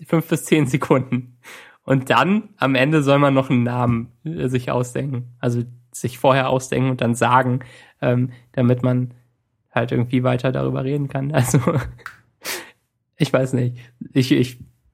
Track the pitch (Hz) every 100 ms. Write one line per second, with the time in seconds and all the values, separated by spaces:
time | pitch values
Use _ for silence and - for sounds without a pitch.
0 | 156 165 - 165 - 156 131 147 - 135
1 | 123 127 - _ - - - _ - 135
2 | 131 120 160 214 - - 135 127 139 156
3 | 139 143 143 135 131 123 120 123 120 117
4 | 120 _ 156 165 131 127 139 127 123 131
5 | 139 120 - - 123 120 120 - _ -
6 | 127 - 135 135 131 131 - 131 131 127
7 | 120 120 120 127 127 123 - - - -
8 | 135 123 127 - _ 135 123 123 127 123
9 | 123 - _ _ _ _ _ 120 117 131
10 | 120 127 127 123 135 135 135 135 131 147
11 | 139 135 139 143 123 135 170 147 - -
12 | - - _ _ - - - _ _ _
13 | _ - 151 131 135 123 120 - - -
14 | - 139 127 139 123 - - _ _